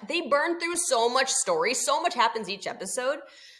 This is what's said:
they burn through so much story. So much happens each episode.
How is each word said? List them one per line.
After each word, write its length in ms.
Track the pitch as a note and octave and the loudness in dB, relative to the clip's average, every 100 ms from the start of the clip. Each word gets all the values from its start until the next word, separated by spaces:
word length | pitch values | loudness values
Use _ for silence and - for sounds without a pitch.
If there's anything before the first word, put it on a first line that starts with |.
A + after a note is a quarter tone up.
| G3+ | -4
they 140 | E4 | -4
burn 380 | D4 C#4+ D#4+ E4+ | 0 2 2 0
through 180 | E4+ F4 | -2 -2
so 300 | - A#3+ A#3 | 0 2 4
much 240 | B3+ B3+ | 2 2
story. 440 | - - E3 F#3 B3+ | 0 0 2 2 0
So 260 | - D4 | 0 0
much 140 | E4+ B3 | 0 2
happens 340 | A3+ A3+ F#3 | 2 2 -6
each 160 | G3 - | -6 -6
episode. 540 | - F#3+ - B3+ D#4 - - - - | -8 -6 -4 -2 -4 -8 -20 -20 -20